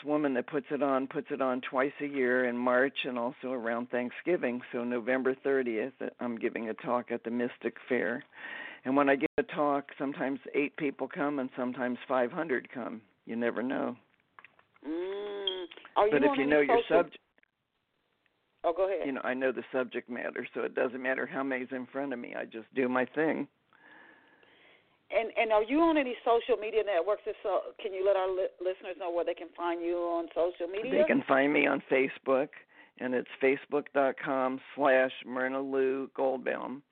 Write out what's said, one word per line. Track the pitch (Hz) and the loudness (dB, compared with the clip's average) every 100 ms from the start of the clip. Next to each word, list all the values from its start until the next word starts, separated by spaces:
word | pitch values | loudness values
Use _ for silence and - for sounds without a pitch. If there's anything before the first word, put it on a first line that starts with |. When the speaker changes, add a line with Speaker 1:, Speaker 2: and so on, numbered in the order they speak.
Speaker 1:
woman | 143 151 147 | -2 0 0
that | 123 - | 0 -2
puts | 147 - | -4 -4
it | 143 | -2
on, | 139 135 135 | 0 0 -2
puts | 151 - | -6 -6
it | 143 | -2
on | 131 127 | -2 -2
twice | - 131 143 - | -2 0 0 -2
a | 147 | -6
year | 143 123 127 123 | 0 2 2 2
in | 120 | 0
March | 123 123 135 - | 2 4 4 0
and | 143 123 | -6 -4
also | 120 - 127 | -4 -6 -8
around | 127 113 117 120 | -6 -4 -4 -2
Thanksgiving. | 123 123 - 170 175 127 123 - | -4 -4 -4 -2 0 0 -4 -6
So | 123 | -6
November | 120 123 110 131 131 131 | -4 -2 0 0 0 0
thirtieth, | 143 135 120 110 127 - 113 - | 0 0 0 -2 -4 -6 -10 -6
I'm | 120 113 | -6 -2
giving | 113 - 113 | -4 -4 -6
a | |
talk | 107 147 123 117 | -6 -2 -2 -2
at | 117 | -6
the | 113 | -4
Mystic | 120 120 - 110 - - | -2 -2 -4 -6 -6 -2
Fair. | 120 92 123 - - - - - - | 0 0 -4 -8 -16 -14 -12 -12 -10
And | 127 | 0
when | 139 139 | 2 4
I | 139 | 4
give | 117 - | 2 0
a | |
talk, | - 170 147 143 143 - | -2 0 0 0 -4 -8
sometimes | 139 147 135 135 - | -6 -4 -4 -4 -4
eight | 139 147 - | -2 -2 -2
people | 143 - 135 | -6 -4 -6
come | 180 147 143 | -4 -2 -2
and | 127 - | -4 -4
sometimes | 127 123 123 120 - | -4 -2 -4 -4 -2
five | 131 120 | 0 0
hundred | 160 160 120 - | -2 -2 -2 -4
come. | 127 113 110 - _ | -10 -10 -10 -14 _
You | - 117 | -8 -2
never | 117 101 | -2 0
know. | 127 143 123 123 _ _ _ - - _ _ _ 139 | -2 -2 -4 -6 _ _ _ -20 -20 _ _ _ -8
Speaker 2:
Mm. | 165 185 202 208 202 196 185 175 - - - | -6 -6 -8 -8 -8 -6 -8 -10 -14 -4 2
Are | 208 | 4
Speaker 1:
But | 269 | 6
Speaker 2:
you | 285 | 4
Speaker 1:
if | |
Speaker 2:
on | 269 | 4
Speaker 1:
you | |
Speaker 2:
any | 277 | 4
Speaker 1:
know | 302 | 4
your | 147 480 | 6 4
Speaker 2:
social | - 170 | 6 4
Speaker 1:
subject, | 165 - _ _ _ _ _ _ _ _ _ _ _ _ _ _ | 4 -4 _ _ _ _ _ _ _ _ _ _ _ _ _ _
Speaker 2:
Oh, | 170 170 | -2 0
go | 190 | 0
ahead. | 175 139 | 0 -2
Speaker 1:
you | |
know, | 127 | -4
I | 123 | -2
know | 127 131 | 0 0
the | 117 - | 0 -2
subject | 131 123 117 - | -4 -2 -4 -6
matter, | 120 - - 120 | -6 -6 -6 -8
so | - | -6
it | 127 | -4
doesn't | - 131 127 | 0 -2 -2
matter | 131 131 | -4 -2
how | 127 135 | -2 -4
many's | 135 127 127 | -4 -4 -6
in | 131 123 | -8 -8
front | 135 139 | -8 -6
of | 120 | -6
me. | 95 107 | -8 -10
I | |
just | 123 113 110 | -10 -12 -6
do | 131 127 | -2 0
my | 127 123 | 2 0
thing. | 147 156 131 143 _ _ _ - - - - _ _ _ _ - _ _ _ - | 0 0 0 -6 _ _ _ -20 -20 -20 -20 _ _ _ _ -20 _ _ _ -4
Speaker 2:
And, | 202 220 - | -2 0 0
and | 226 | 4
are | 214 | 4
you | 220 294 | 4 4
on | 330 302 | 6 4
any | 254 226 | 0 0
social | 247 233 247 202 | 2 2 4 0
media | 214 220 | 2 0
networks? | 202 175 180 208 220 | 2 2 2 0 -2
If | - | -6
so, | 214 - - - | 0 0 -2 -6
can | 208 | -6
you | 190 | 0
let | 196 190 | 4 4
our | 185 | 2
li-, | 185 175 - | 0 -2 -2
listeners | 180 190 185 196 | -4 -4 -6 -8
know | 180 | -2
where | 170 | 0
they | 165 | -2
can | 180 165 - | -4 -8 -6
find | 175 170 | -2 -2
you | 170 175 | 0 0
on | 175 170 165 | 0 -2 -2
social | - 359 - - | 0 0 0 -6
media? | - - 294 | -4 2 4
Speaker 1:
They | 311 | 6
can | 139 - | 4 4
find | 135 143 | 4 6
me | 147 143 | 4 4
on | 139 - | 2 2
Facebook, | 135 135 - - 131 147 - - - - - | 2 2 0 2 2 2 -6 -20 -20 -20 -8
and | 123 | -2
it's | 123 - - | -2 -2 2
facebook | 131 139 - 147 - | 2 2 0 -4 0
dot | 143 135 - | 2 2 0
com | 151 135 131 135 - | -2 0 0 -2 -8
slash | - 143 131 131 - | 0 4 6 4 0
Myrna | - 127 131 135 | -8 -4 -2 -2
Lou | 135 135 131 135 135 - | -2 0 2 0 -4 -2
Goldbaum, | 135 131 127 127 120 135 - | 0 0 -2 -4 -4 -10 -14